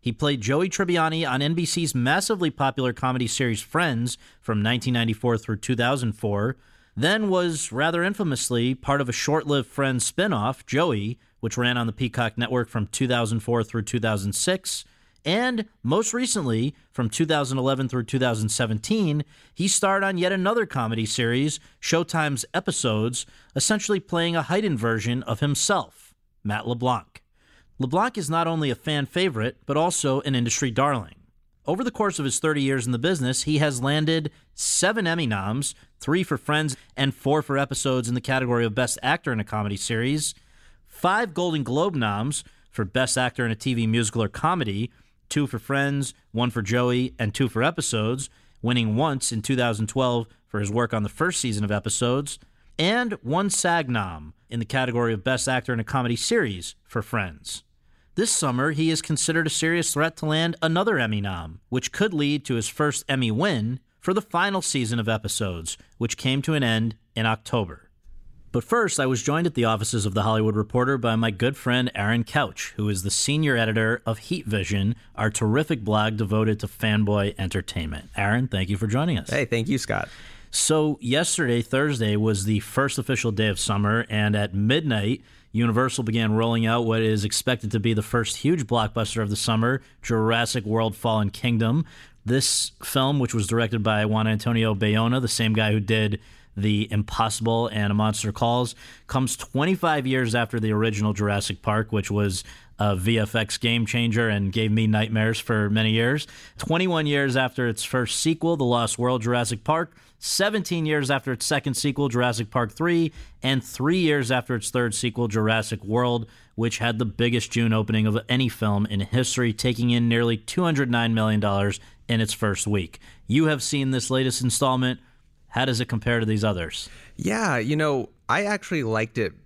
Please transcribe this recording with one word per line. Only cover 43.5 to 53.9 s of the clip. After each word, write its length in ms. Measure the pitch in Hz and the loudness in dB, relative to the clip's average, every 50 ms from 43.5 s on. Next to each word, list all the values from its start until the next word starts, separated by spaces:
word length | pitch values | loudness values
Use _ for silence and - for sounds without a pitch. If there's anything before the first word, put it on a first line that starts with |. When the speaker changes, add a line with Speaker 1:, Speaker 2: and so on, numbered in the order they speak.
Speaker 1:
a 60 | 113 | -2
T 180 | 107 - 135 127 | -2 -2 -2 0
V 140 | 117 117 110 | 0 2 2
Musical 340 | 110 120 117 104 - 117 110 | 2 2 2 0 0 0 -2
or 60 | 98 | -2
Comedy, 640 | - - - 156 180 180 151 107 98 101 117 123 _ _ _ _ _ _ _ _ | -2 -2 0 0 0 0 0 -2 -2 -4 -4 -6 _ _ _ _ _ _ _ _
two 200 | - 147 147 131 | -2 0 0 0
for 100 | - 113 | -4 -8
Friends, 560 | - - 139 139 139 139 139 139 139 127 - _ _ _ | -6 -2 0 0 2 2 0 -2 -2 -4 -8 _ _ _
one 200 | - 110 120 123 | -2 -2 -2 0
for 120 | - 123 107 | 0 -2 -2
Joey, 520 | 95 117 123 123 123 123 123 127 127 - - | 0 2 2 2 4 2 2 0 -2 -2 -2
and 160 | 117 104 104 | -4 -4 0
two 140 | - 135 120 | 0 0 0
for 160 | - 113 120 | 2 2 0
Episodes, 680 | 151 170 - 143 - - 110 107 110 123 135 135 - _ _ _ _ _ - | 0 0 -2 -4 -2 -2 0 0 0 -2 -4 -6 -12 _ _ _ _ _ -6
winning 340 | - 117 123 123 117 110 107 | -2 0 2 2 2 2 2
once 380 | 113 147 160 139 131 - - 120 | 2 0 0 0 -2 -4 -4 -4
in 100 | 110 104 | -4 -2
two 140 | - 135 | 0 0
thousand 320 | 123 123 120 113 104 113 104 | 2 2 0 0 0 -2 -2
twelve 400 | - 135 131 127 120 120 117 - - _ _ | 0 0 2 2 2 0 -2 -4 -12 _ _
for 140 | _ - 107 | _ -4 -4
his 100 | 104 98 | -2 0
work 240 | 104 120 120 110 - | 0 0 0 0 0
on 80 | 110 104 | -2 -2
the 60 | 101 | -2
first 320 | - - 160 180 180 - | -2 0 -2 0 0 0
season 240 | - 127 107 104 107 | -2 -2 0 0 0
of 80 | 101 104 | 0 0
Episodes, 680 | 104 - 110 104 - 123 120 123 139 147 143 - - - _ _ _ _ - - - | 0 0 -2 -2 0 2 2 2 0 0 -4 -10 -12 -16 _ _ _ _ -20 -4 0
and 360 | 156 180 214 240 247 233 208 - - | 0 2 2 2 0 -2 -4 -6 -4
one 280 | 117 147 175 202 202 | -2 0 0 0 0
sag 400 | - - - 180 175 170 156 127 | 0 0 2 2 2 2 2 0